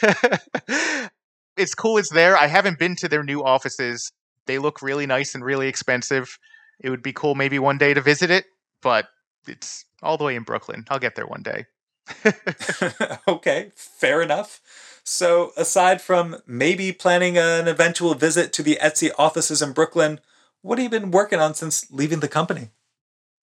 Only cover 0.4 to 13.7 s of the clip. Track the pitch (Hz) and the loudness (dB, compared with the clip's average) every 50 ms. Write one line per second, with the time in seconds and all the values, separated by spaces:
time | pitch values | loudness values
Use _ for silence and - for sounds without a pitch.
0.4 | - _ - 185 - - 240 294 320 330 311 285 247 214 _ _ _ _ _ _ | -6 _ -10 -10 -6 -4 -4 -4 -4 -4 -4 -6 -8 -10 _ _ _ _ _ _
1.4 | _ _ - - 196 - - - - 226 226 214 196 - 156 165 165 180 196 175 | _ _ -4 -4 -4 -4 -4 -2 0 2 2 2 0 2 4 6 6 6 6 6
2.4 | 147 147 151 190 196 202 175 139 165 180 180 - - 165 151 151 147 143 139 147 | 4 4 4 4 2 2 0 -2 -2 -4 -4 -4 -4 -2 -2 -2 -2 -2 -4 -2
3.4 | 139 131 131 135 - 135 - - 131 120 120 117 - - _ _ _ _ _ _ | 2 2 2 2 0 -4 -6 -4 -6 -4 -6 -8 -10 -14 _ _ _ _ _ _
4.4 | _ - 131 135 139 151 147 - 135 135 139 147 143 139 131 131 139 - - 135 | _ -6 -4 -2 -2 -4 -4 -4 -6 -4 -4 -2 -2 0 0 0 -2 -4 -8 -8
5.4 | 123 127 139 135 135 135 131 - - - 127 123 117 - 139 135 127 - - - | -4 -4 -2 -2 -2 -2 -4 -6 -2 -2 -2 -2 0 -2 -2 -2 -2 -4 -12 -20
6.4 | _ _ _ - _ _ _ _ - 131 131 127 117 135 123 - - 147 143 135 | _ _ _ -20 _ _ _ _ -8 -6 -6 -6 -6 -8 -8 -4 -2 -2 0 0
7.4 | 139 135 139 139 131 139 139 139 147 143 143 139 131 139 147 143 180 170 175 190 | 0 0 0 0 0 2 2 4 4 4 4 4 4 4 4 4 4 2 2 2
8.4 | - _ _ _ _ _ _ _ - 131 120 110 104 - _ _ _ _ _ _ | 0 _ _ _ _ _ _ _ -2 0 2 0 0 -2 _ _ _ _ _ _
9.4 | - - - - - - - - - _ _ _ - - 160 151 147 143 127 120 | -20 -20 -18 -16 -16 -16 -16 -18 -20 _ _ _ -6 -4 -4 -2 -2 -4 -6 -6
10.4 | 117 - 117 110 - - 110 113 113 - 139 135 127 117 - - 113 - - 101 | -8 -8 -8 -8 -8 -10 -14 -12 -8 -6 -6 -4 -4 -6 -6 -6 -12 -10 -12 -12
11.4 | 101 107 - - 117 _ _ _ _ _ _ _ _ - - - - 220 - - | -10 -8 -8 -10 -10 _ _ _ _ _ _ _ _ -20 -8 -2 0 0 0 0
12.4 | - 202 156 - - - 185 - 190 175 - - 220 - 135 - - - 175 160 | -6 -10 -10 -8 -8 -8 -6 -4 -4 -4 -4 -4 -6 -6 -6 -4 -2 -2 -2 0
13.4 | - 170 139 151 196 208 | 0 -2 -2 -2 -4 -10